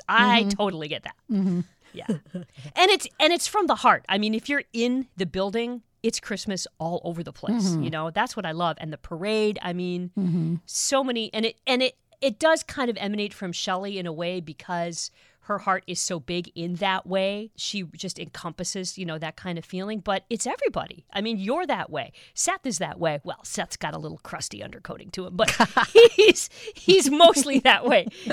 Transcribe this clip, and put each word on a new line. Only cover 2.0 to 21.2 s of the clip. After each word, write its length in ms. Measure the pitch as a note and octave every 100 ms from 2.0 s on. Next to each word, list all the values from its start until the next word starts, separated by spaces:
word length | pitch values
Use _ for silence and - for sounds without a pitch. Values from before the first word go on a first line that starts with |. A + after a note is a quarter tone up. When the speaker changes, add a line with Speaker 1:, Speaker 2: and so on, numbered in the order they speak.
| E3
Speaker 1:
<laughs> 260 | E3 - F3+ E3+ - C3 -
And 140 | F#4
it's, 160 | F#4+ - -
and 140 | D#4
it's 140 | F4 -
from 200 | G#4 E4+
the 80 | A#3
heart. 300 | A#3 D#3+ -
I 100 | G3
mean, 160 | G#3+
if 140 | A3 -
you're 160 | C#4+ -
in 360 | A3+ A#3+ B3+ C4 -
the 80 | F3+
building, 560 | F#3 G3 A3 A#3 B3 _ _
it's 180 | A3+ -
Christmas 460 | - G3 - F3+ - -
all 220 | E3 F3
over 180 | F3 E3+
the 120 | E3
place. 380 | - - A#3 F#3+
Speaker 2:
Mm-hmm. 120 | E3
Speaker 1:
You 60 | C3
know, 200 | D#3 D#3+
that's 260 | E3+ B3 A3+
what 80 | F3
I 60 |
love. 240 | D#3+ F3 D#3
And 140 | D#3+
the 40 | D3+
parade, 600 | - D#3+ G3+ G#3+ G#3+ G3+
I 120 | F3+
mean, 380 | F3 F3+ F3+ F3+ G3+
Speaker 2:
Mm-hmm. 380 | F3+ E3+ D#3+ E3+ -
Speaker 1:
so 380 | - - C4+
many, 280 | C4 A#3 A3
and 120 | A3 A3+
it, 100 | - -
and 140 | B3+
it, 140 | C4 - _ -
it 180 | C4+ G#3
does 240 | D#4 D#4+
kind 260 | - - A#3+
of 60 | G#3+
emanate 360 | G3+ G#3 G#3
from 180 | - F#3
Shelley 460 | E3 - F#3 G3+ G3
in 60 | F3
a 80 |
way 260 | D#3 F3 F#3
because 720 | D#3+ D3 - F3 E3+ E3 - _ _ _ -
her 120 | G3+
heart 240 | G3+ F#3 -
is 120 | F3
so 200 | - F3
big 300 | - F3 F3 -
in 200 | E3+ F3
that 300 | G3 F#3 -
way. 460 | F#3+ G3 G#3 A3 -
She 260 | - G#3 D#3+ -
just 220 | F#3 -
encompasses, 800 | E3 - E3+ D#3 F3+ G3 F3+ -
you 80 | F3
know, 120 | D#3+
that 180 | D#3+ -
kind 220 | F#3+ E3
of 80 | -
feeling. 340 | F#3 G3+ A3
But 240 | G#3 G3 -
it's 180 | A#3 -
everybody. 580 | - B4 F3+ - - -
I 80 | G3+